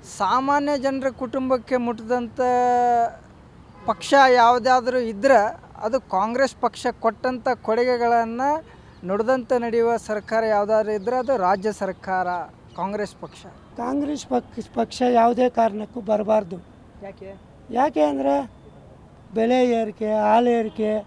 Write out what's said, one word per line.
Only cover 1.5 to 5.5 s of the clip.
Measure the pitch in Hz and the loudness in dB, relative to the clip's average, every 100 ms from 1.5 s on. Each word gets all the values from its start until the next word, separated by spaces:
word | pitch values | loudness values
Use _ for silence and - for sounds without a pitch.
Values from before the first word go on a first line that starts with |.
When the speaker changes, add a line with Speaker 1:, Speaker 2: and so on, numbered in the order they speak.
| 254 - 254 | -2 0 -2
Speaker 1:
ಮುಟ್ಟಿದಂಥ | 240 226 220 247 240 - 247 247 247 247 240 240 233 - - - - - - - - | -2 -6 -4 -4 -4 -2 0 2 2 2 2 2 0 -4 -20 -20 -20 -20 -20 -12 -6
ಪಕ್ಷ | 214 - 277 269 | -6 2 6 6
ಯಾವುದಾದ್ರೂ | 247 233 247 233 254 240 254 | 8 6 4 4 2 2 -2
ಇದ್ರೆ | 233 202 262 247 208 | -4 -2 4 4 4